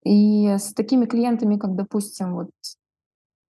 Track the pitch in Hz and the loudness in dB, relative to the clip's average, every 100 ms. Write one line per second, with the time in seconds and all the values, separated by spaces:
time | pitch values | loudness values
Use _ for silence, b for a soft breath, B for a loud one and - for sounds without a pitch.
0 | - 208 208 214 208 202 202 - 220 262 | 2 4 4 4 2 0 -4 -6 0 0
1 | 233 233 240 233 226 208 202 185 196 214 | 0 0 0 0 0 0 -2 -4 -4 -6
2 | 202 - 185 175 180 _ - - _ _ | -6 -8 -6 -6 -10 _ -20 -20 _ _
3 | _ _ _ _ _ | _ _ _ _ _